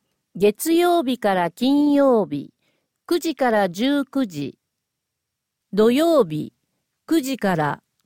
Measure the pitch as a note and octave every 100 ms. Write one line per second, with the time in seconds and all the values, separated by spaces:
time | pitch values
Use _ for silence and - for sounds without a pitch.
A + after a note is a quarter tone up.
0 | _ _ _ - G#3 G#3 D#4 E4 F4 E4+
1 | B3+ B3 G#3 F#3 E3+ - B3+ C#4+ D4 C#4+
2 | C#4 A#3 D#3+ C#3+ - _ _ _ _ _
3 | - E4+ E4 C#4 B3 G#3+ G3 E3+ C4 C#4+
4 | C4+ C4+ A#3 D3+ C#3 - _ _ _ _
5 | _ _ _ _ _ _ _ F#3+ A3+ B3+
6 | E4 D#4 F3 D3+ C3+ _ _ _ _ _
7 | - D#4+ C4 C4 G3+ E3 D3 - _ _